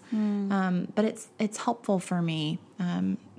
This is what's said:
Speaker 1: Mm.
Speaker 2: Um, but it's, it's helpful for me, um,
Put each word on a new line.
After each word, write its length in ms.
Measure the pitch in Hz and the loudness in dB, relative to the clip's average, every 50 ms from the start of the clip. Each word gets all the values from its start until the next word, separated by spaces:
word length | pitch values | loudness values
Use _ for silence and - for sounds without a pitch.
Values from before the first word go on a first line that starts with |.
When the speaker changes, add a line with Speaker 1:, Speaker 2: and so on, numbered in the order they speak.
| - - - | -6 -4 -2
Speaker 1:
Mm. 380 | 214 214 208 202 202 202 196 | 0 0 2 0 0 0 0
Speaker 2:
Um, 360 | 196 196 190 185 180 180 - - - | 2 2 2 2 2 0 0 0 0
but 100 | - 208 | 2 2
it's, 240 | 220 233 - - - - - | 2 0 -4 -12 -16 -4 -2
it's 180 | 214 208 - | -2 -2 -2
helpful 400 | - - 247 233 - - - 202 180 | -2 -2 -2 -2 -2 0 0 0 0
for 220 | - - 185 175 | 2 0 0 0
me, 380 | 170 165 160 160 151 151 165 180 - - - | 2 0 0 0 0 0 -2 -4 -6 -14 -6
um, 400 | - 180 175 175 180 - 95 95 - - - - | -4 -2 -2 0 0 0 0 0 -2 -6 -16 -14